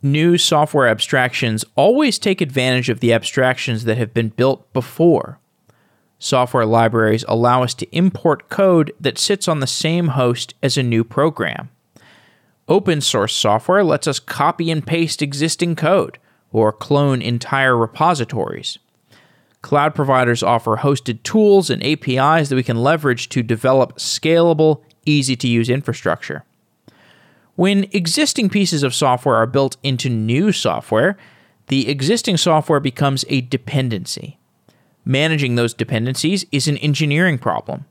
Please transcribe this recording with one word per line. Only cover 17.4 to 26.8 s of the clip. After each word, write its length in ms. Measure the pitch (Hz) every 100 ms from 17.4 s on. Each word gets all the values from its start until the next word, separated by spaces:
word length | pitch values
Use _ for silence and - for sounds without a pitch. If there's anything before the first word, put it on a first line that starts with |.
| - 135 131 123
repositories. 1000 | 113 - 160 165 117 120 76 50 - - _ _ _ _ _ _ _ _
Cloud 340 | - 147 147 151
providers 480 | 139 131 123 120
offer 320 | - 117 - 107
hosted 480 | 143 139 - 113
tools 460 | - 220 214 196 180
and 120 | 120
A 140 | 135 151
P 220 | - 127
Is 320 | 139 160 143
that 40 |
we 80 | 131
can 220 | 123 117
leverage 440 | 127 160 147 123 -
to 120 | -
develop 540 | 113 113 127 135 123 -
scalable, 880 | - - 156 170 170 156 156 151 _ _ -
easy-to-use 640 | 147 131 127 127 117 117
infrastructure. 760 | 131 143 - - 80 - 73 - _ _ _